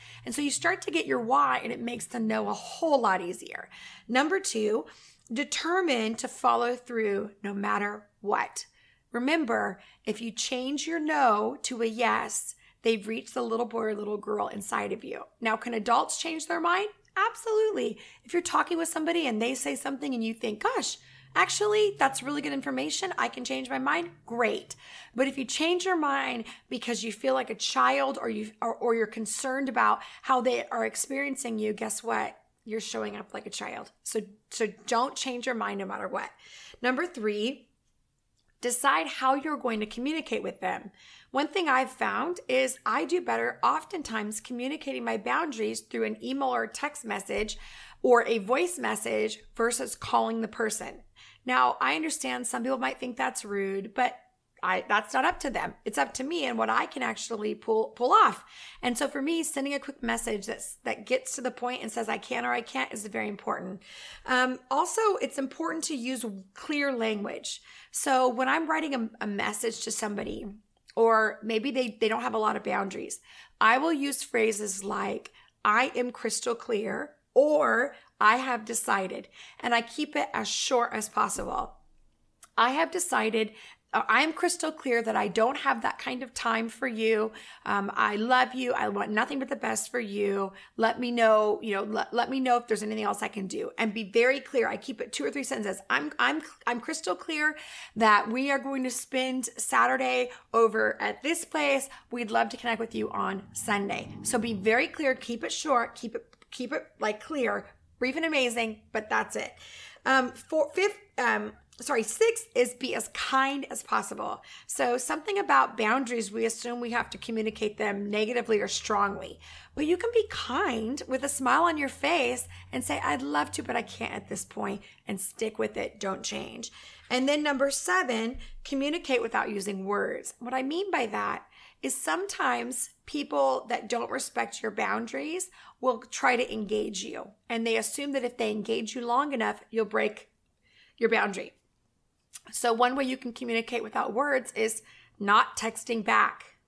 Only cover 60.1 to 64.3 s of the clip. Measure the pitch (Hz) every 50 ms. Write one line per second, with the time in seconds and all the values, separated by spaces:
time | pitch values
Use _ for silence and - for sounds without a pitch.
60.1 | 226 226 - 233 220 202 190 220 - - - - - - _ 247 220 - 208 -
61.1 | 247 - - - - - 240 254 247 - 247 247 247 - - 214 - 240 220 214
62.1 | 226 214 - - 254 233 240 247 240 240 233 - - 262 262 - - 220 208 214
63.1 | 208 226 214 214 208 - - 226 - - 180 190 202 185 - - - - - -
64.1 | - - - -